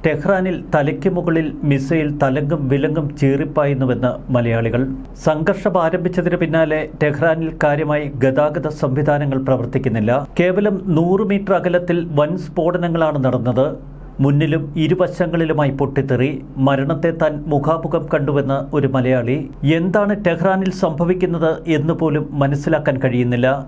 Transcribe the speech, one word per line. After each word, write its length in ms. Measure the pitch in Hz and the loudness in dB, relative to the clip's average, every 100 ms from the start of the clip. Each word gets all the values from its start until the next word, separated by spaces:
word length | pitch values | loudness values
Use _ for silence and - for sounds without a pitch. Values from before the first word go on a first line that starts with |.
| 165 | 0
ടെഹ്റാനിൽ 500 | 147 185 190 185 160 - 156 | 0 0 0 0 -4 -2 0
തലയ്ക്ക് 340 | 143 139 196 175 | 0 0 -2 0
മുകളിൽ 300 | 170 160 156 - 147 | 0 0 -2 -2 0
മിസൈൽ 360 | 139 135 165 147 147 | 0 0 0 0 0
തലങ്ങും 400 | 139 135 143 160 135 | 0 0 0 -2 0
വിലങ്ങും 460 | 135 147 151 147 - | 0 0 -2 -4 0
ചീറിപ്പായുന്നുവെന്ന് 920 | 139 139 151 - 143 131 131 110 123 - - 127 | 0 2 0 0 0 0 0 0 -2 -4 -2 0
മലയാളികൾ. 480 | 117 113 113 120 135 - - - - | 2 0 2 2 2 -4 -10 -2 0
സംഘർഷം 520 | 151 160 190 214 180 | 2 0 0 0 2
ആരംഭിച്ചതിന് 560 | 160 175 175 180 170 180 | 2 0 0 0 0 0
പിന്നാലെ 360 | 165 160 156 156 139 - | 0 2 2 0 -4 -2
ടെഹ്റാനിൽ 480 | 151 143 165 160 160 - 147 | 0 2 2 2 -2 0 0
കാര്യമായി 420 | 147 147 151 147 139 | 2 0 -2 -2 0
ഗതാഗത 480 | 131 135 151 131 151 151 | 2 2 0 0 -6 -2
സംവിധാനങ്ങൾ 600 | 147 131 147 147 143 135 135 | -2 2 2 2 0 -2 0
പ്രവർത്തിക്കുന്നില്ല. 760 | 127 113 135 131 110 107 131 143 - | 0 0 -2 0 0 0 0 -2 0
കേവലം 380 | 180 185 208 196 190 160 | 2 2 0 -2 0 2
നൂറ് 300 | 170 196 202 | 2 2 2
മീറ്റർ 200 | 202 196 180 | -2 0 0
അകലത്തിൽ 400 | 180 175 175 175 165 147 | 2 0 0 -2 0 0
വൻ 120 | 151 180 147 | 2 0 -4
സ്ഫോടനങ്ങളാണ് 760 | - 160 175 170 165 156 147 131 | -2 0 0 -2 2 0 2 0
നടന്നത്. 400 | 127 113 120 147 - - - - - | 0 0 2 0 -2 -14 -18 -16 0
മുന്നിലും 380 | 135 143 156 160 143 165 | 2 4 2 0 -2 -2
ഇരുവശങ്ങളിലുമായി 880 | 156 185 175 - 170 170 160 151 143 139 | 0 2 0 0 -2 0 0 2 0 0
പൊട്ടിത്തെറി. 500 | 135 - 135 120 135 - - - 135 | -2 0 0 0 0 -2 -10 0 2
മരണത്തെ 420 | 135 139 160 170 165 | 2 0 0 -2 0
താൻ 120 | 156 147 151 | 0 0 -2
മുഖാമുഖം 540 | 147 156 160 151 165 143 | 0 0 -2 -2 -4 -2
കണ്ടുവെന്ന് 420 | 156 143 143 135 135 - 151 | -2 0 0 0 -2 -2 -2
ഒരു 100 | 139 135 | 0 0
മലയാളി. 400 | 127 131 113 131 135 - 139 165 | 2 0 0 -4 -6 -2 0 2
എന്താണ് 360 | 175 202 202 202 170 | 2 2 0 0 0
ടെഹ്റാനിൽ 440 | 165 185 190 190 - | 2 0 2 0 0
സംഭവിക്കുന്നത് 720 | 170 151 170 180 180 170 160 156 170 151 | -2 0 0 0 0 2 0 0 0 0
എന്ന് 180 | 156 165 | 2 0
പോലും 240 | 160 147 - 143 | 0 0 -2 0
മനസ്സിലാക്കാൻ 540 | 139 143 - 156 147 131 | 0 0 0 0 0 0
കഴിയുന്നില്ല. 440 | 135 123 123 123 127 139 | 0 2 0 2 2 0